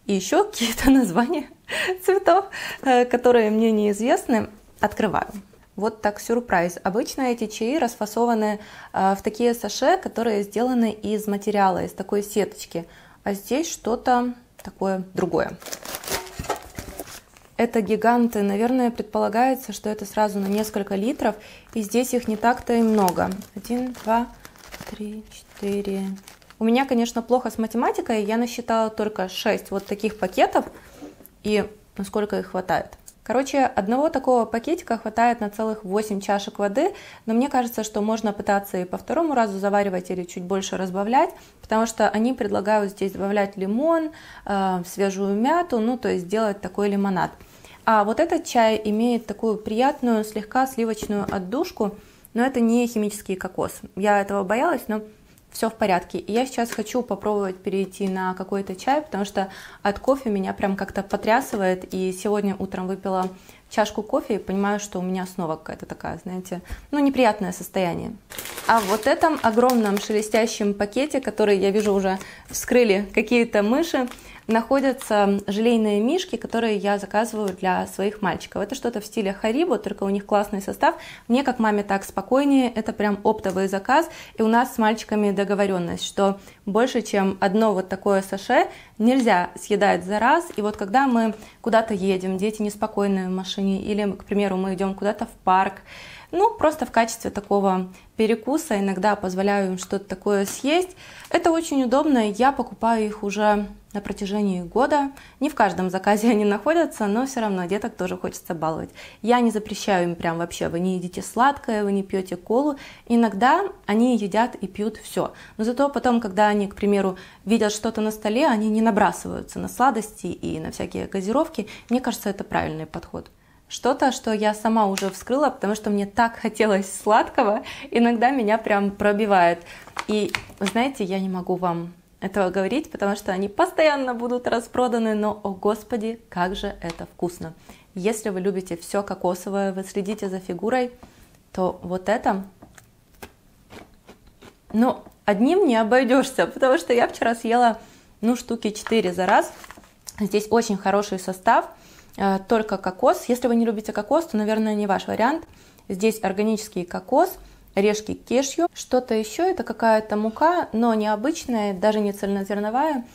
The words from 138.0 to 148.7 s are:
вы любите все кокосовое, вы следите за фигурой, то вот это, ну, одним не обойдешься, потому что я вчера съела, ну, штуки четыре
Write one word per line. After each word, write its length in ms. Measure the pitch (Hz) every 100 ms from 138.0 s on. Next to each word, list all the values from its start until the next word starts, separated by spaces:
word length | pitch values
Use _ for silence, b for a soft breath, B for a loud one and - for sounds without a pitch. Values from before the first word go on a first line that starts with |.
| 175 - 220
вы 100 | 185
любите 380 | 185 190 185 170
все 260 | - 202
кокосовое, 680 | 202 190 180 185 214 196 196
вы 100 | 190
следите 460 | 190 202 196 208 196
за 100 | 185
фигурой, 520 | 185 175 208 254 247 247 B B B B _
то 280 | - 185 180
вот 280 | 175 185 185
это, 340 | 214 262 196 196 - - - _ _ _ _ - _ _ _ _ - - _ - - _ _ - _ _
ну, 300 | 214 247 - - _ -
одним 420 | 196 254 370 349
не 80 | 226
обойдешься, 680 | 220 254 262 269 262 - 170
потому 320 | - 262 311
что 160 | -
я 140 | 240 339
вчера 280 | - 247 233
съела, 440 | 220 233 240 208 B B B _
ну, 140 | 220 240
штуки 340 | - 233
четыре 420 | 214